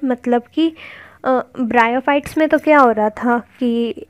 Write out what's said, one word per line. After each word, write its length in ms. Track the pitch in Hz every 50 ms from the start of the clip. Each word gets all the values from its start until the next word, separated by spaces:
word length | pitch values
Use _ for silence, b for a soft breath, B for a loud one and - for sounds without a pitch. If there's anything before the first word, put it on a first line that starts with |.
| 294
मतलब 380 | 254 247 247 - 247 240 233 233 _ _
कि, 200 | 311 320 330 320 B B B B B B B B B -
अ, 160 | 262 254 247 247 - - 262
bryophytes 800 | 254 220 247 240 226 233 240 262 254 294 285 285 285 - - 311
में 100 | 311 302
तो 100 | 311 294
क्या 200 | - 302 302 285
हो 120 | 262 233
रहा 200 | 220 214 214 214
था 280 | 214 - 226 240 240 233 - _ _ -
कि 360 | 254 240 233 233 233 226 - - -